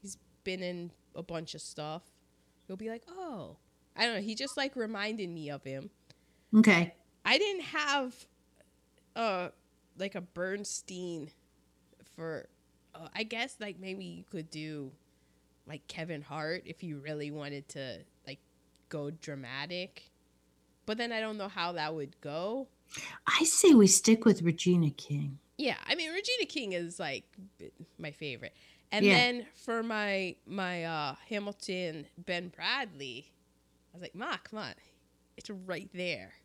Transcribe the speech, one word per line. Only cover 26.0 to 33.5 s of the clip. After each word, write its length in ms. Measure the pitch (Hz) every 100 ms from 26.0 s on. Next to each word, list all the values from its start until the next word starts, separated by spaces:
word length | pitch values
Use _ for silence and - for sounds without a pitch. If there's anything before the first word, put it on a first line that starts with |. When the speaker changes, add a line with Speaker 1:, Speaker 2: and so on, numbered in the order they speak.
| 320
Speaker 1:
Regina 340 | 339 415 494 370
King 260 | 311 220
is, 260 | 180 170 175
like, 260 | 165 131 - - 190 _
b-, 100 | - _ 170 _
my 120 | 165
favorite. 440 | 147 151 120 - - - - _
And 140 | 202 202
Speaker 2:
Yeah. 80 |
Speaker 1:
then 340 | 196 247 247 233
for 300 | - - 233
my, 520 | 226 214 208 196 185 - -
my, 360 | 196 180 180
uh, 320 | 165 160 147 135 -
Hamilton 800 | 208 202 202 - 185 175 156 143 -
Ben 320 | 175 175 180
Bradley, 800 | 160 170 254 240 151 139 120 147 _ _